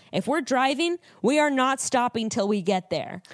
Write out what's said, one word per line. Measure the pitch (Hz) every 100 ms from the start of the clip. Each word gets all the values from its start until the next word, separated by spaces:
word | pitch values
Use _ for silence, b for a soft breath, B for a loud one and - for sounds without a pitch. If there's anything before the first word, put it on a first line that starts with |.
| B
if | 180 214
we're | 311
driving, | 254 262 269 277 339 349 B B
we | 214 302
are | 302
not | 269 262 269
stopping | - 254 240 240 220
till | 240 196
we | 208
get | 175 185 -
there. | 156 - 180 B